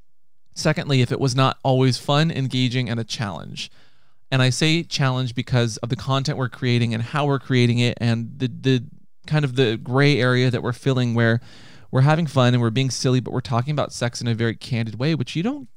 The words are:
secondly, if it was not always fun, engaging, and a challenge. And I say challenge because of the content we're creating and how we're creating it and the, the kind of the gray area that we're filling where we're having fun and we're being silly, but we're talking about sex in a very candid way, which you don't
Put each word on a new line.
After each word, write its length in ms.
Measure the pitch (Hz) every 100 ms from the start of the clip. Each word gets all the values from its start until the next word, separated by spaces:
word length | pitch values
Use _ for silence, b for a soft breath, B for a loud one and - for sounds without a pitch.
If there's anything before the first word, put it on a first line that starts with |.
| - - - - -
secondly, 480 | - 160 151 147 135
if 100 | 120
it 80 | -
was 160 | 139 127
not 220 | 131 -
always 340 | 135 131 131 120
fun, 320 | - 143 165
engaging, 580 | 143 131 127 127 123 120
and 100 | 117
a 40 |
challenge. 680 | 113 - 104 78 50 - - b b b b b -
And 120 | 135
I 80 | 127
say 340 | 123 160 160
challenge 520 | 165 - 135 127 127 120
because 420 | 120 127 120 107
of 100 | 117
the 60 | 120
content 420 | - 135 135 131
we're 120 | 127
creating 440 | - 127 120 117
and 80 | 113
how 240 | 117 151 143
we're 140 | 135
creating 400 | - 127 120 120
it 180 | 120 -
and 320 | 117 117 117 120
the, 80 | 127
the 360 | 113 131 127 113 - - - -
kind 200 | 151 143
of 100 | 123
the 220 | 123 113
gray 420 | - 131 143 139
area 300 | 127 127 127
that 100 | 117
we're 120 | 95
filling 400 | 120 143 127 120
where 260 | 117 117 117 B B B B B
we're 100 | 127
having 260 | 139 160 160
fun 260 | 135 123
and 80 | 123
we're 80 | 117
being 200 | 113 135
silly, 320 | - 135 127
but 100 | 120
we're 80 | 127
talking 320 | - 120 131
about 220 | 147 -
sex 260 | - 120 -
in 80 | 120
a 60 |
very 200 | 113 117 98
candid 400 | - 113 113 107
way, 160 | 139 160
which 200 | 123 151
you 80 |
don't 260 | 202 285 254